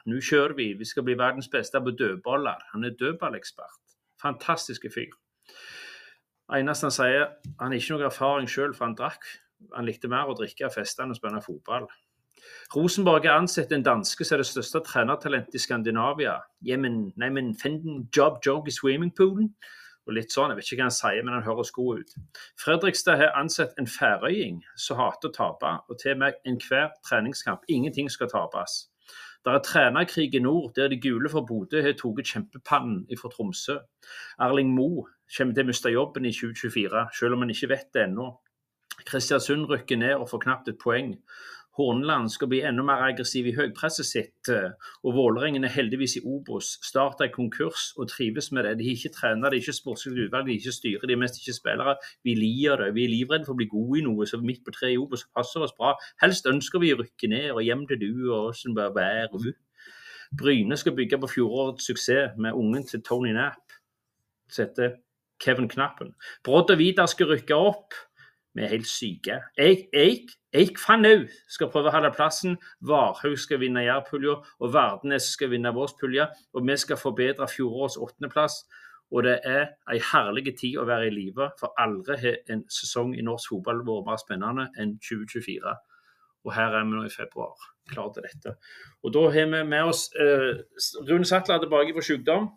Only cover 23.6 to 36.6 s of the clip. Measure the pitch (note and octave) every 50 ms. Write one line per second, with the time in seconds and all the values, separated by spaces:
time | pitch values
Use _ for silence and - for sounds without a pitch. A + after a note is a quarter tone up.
23.6 | D3+ - - D3 B2+ A2+ - - C#3+ A2 G2+ - A2+ D3 F#3+ G#3+ D#3 G2 F2 E2
24.6 | - - - - - - C3+ A#2+ B2 - - - - A#2 - - G#2+ E2+ - -
25.6 | - D2+ E2+ E2+ - - A#2+ - - C3+ C#3 C3 C3+ C#3 C3+ - - C3 B2 A#2+
26.6 | - - C3+ C#3 D3+ D#3 - _ - - B2 A2 G#2+ C3 C#3 - - A2 F#2+ -
27.6 | - - D#3 B2 C3+ D3+ - C3+ C#3+ C3+ - - B2+ G#2 - G2+ E2 - - F#2+
28.6 | - - - - - _ _ _ _ - - - - - - _ - - C3+ C#3
29.6 | - - - D#3+ C3+ A#2+ B2+ D#3+ F3+ - - E3 D3+ C3 C3+ C3 B2 C3+ D#3 F3
30.6 | C#3+ A2+ - C3 C#3 C#3 C3+ A#2 B2+ C3+ A#2+ A#2 C#3+ C#3+ D3+ D3+ A#2 A2+ A#2 G#2+
31.6 | F#2 - D3 D#3 C#3 D3 C#3 - - A#2 G#2 A#2 A#2+ - - A2 G#2 - - C3
32.6 | _ - D3 C#3 B2+ A#2+ G#2 F#2 - - A#2+ - - A2+ - - G#2+ F#2+ F2+ -
33.6 | - - C#3+ C#3+ - _ _ _ - - - - - - - - B2 B2+ C#3 C#3
34.6 | C3+ C3 B2+ B2+ C3 E3 F3 C3 - - _ _ _ _ - - C3 B2+ A2 C3+
35.6 | C3 B2+ A#2+ - - A#2+ A#2+ B2+ C#3+ - - C3 B2+ A#2 A2+ - A#2 A#2 A2+ -